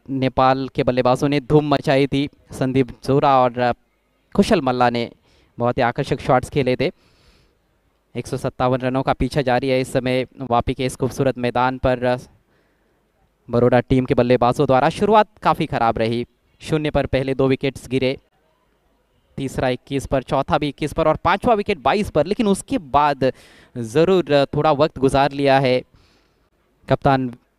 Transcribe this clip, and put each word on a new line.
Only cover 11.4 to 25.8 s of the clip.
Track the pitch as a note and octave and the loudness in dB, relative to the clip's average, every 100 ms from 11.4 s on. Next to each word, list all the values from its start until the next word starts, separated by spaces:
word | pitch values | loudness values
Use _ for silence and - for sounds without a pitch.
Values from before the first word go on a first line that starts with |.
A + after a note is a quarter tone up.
| B2 A#2+ B2+ C3 | -2 0 -2 0
पर, | C3+ B2+ | -2 0
अ, | B2 B2+ - _ _ _ _ _ _ _ _ _ _ _ - | -2 -2 -6 _ _ _ _ _ _ _ _ _ _ _ -4
बड़ौदा | A#2+ A#2+ B2 | 0 4 4
टीम | - C3 B2+ | 2 0 2
के | |
बल्लेबाजों | - B2 B2 A#2+ B2+ C#3 | 2 2 4 2 2 2
द्वारा। | C3 D#3 | 2 2
शुरुआत | - G3+ G#3+ G#3+ _ | 0 2 2 2 _
काफ़ी | E3+ D#3 D#3+ | -2 0 -2
ख़राब | C3 A2+ A2+ | -2 0 0
रही, | A2+ A#2 A#2+ _ _ _ | -2 -2 -6 _ _ _
शून्य | - D#3 D3+ | -6 -4 -2
पर | C#3+ C#3 | -2 -2
पहले | C3 C3+ | -2 -2
दो | C3 C3+ | 0 0
विकेट्स | C3 C#3 - - | 0 -2 -6 -6
गिरे, | C3 B2+ C3+ _ _ _ _ _ _ _ _ _ _ _ - | -2 -2 -4 _ _ _ _ _ _ _ _ _ _ _ -10
तीसरा | C3+ B2 C3 | -8 -4 -4
इक्कीस | B2+ - C#3 - | -4 -6 -6 -2
पर, | C3+ | -4
चौथा | B2 C#3 C#3 D3+ | -2 -4 0 -2
भी | D3 | -2
इक्कीस | - D3+ | -6 -6
पर | - D#3+ | -2 0
और | D3+ | 0
पांचवा | E3 G3+ B3 | 0 0 2
विकेट | G#3+ - F#3+ | 0 0 -2
बाईस | B2 F#3 G3+ | 0 0 0
पर। | D#3+ D3+ | -2 0
लेकिन | G#3 G#3 | 0 0
उसके | F#3+ - F3+ | -2 -4 -8
बाद | D3 C#3 D3 C#3 C3 - - - _ B2+ | -2 0 2 0 -2 -2 -10 -20 _ -12
ज़रूर, | A2+ C3 E3+ F#3+ C#3 | -4 0 2 2 2
अ, | C#3+ C#3 | 2 0
थोड़ा | D3 D#3 | 0 0
वक्त | C#3 D#3 - | 2 0 0
गुजार | C3+ C3+ C#3+ | 0 2 0
लिया | C#3 C#3 C3+ | 0 2 2
है | C3+ B2+ | 2 0